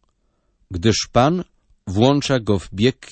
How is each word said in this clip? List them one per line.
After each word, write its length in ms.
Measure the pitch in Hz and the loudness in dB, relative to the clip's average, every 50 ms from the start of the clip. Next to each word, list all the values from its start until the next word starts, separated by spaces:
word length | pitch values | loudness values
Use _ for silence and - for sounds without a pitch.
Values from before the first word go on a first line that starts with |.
| _ _ _ _ _ _ _ _ _ _ _ _ _ - | _ _ _ _ _ _ _ _ _ _ _ _ _ -12
gdyż 380 | 92 87 85 113 104 - - - - | -10 -2 0 0 0 0 -2 -2 0
Pan 320 | 120 123 151 180 180 - _ _ _ _ _ _ _ - | 2 2 2 0 -2 -6 _ _ _ _ _ _ _ -12
włącza 540 | - 92 104 117 131 143 143 - - 139 123 | -6 0 2 2 4 2 2 0 -2 -4 -4
go 180 | 107 104 104 92 | 0 -2 -2 -2
w 160 | - - - | -2 -8 -6
bieg 320 | 95 107 131 - _ - - | 0 0 0 0 _ -14 -10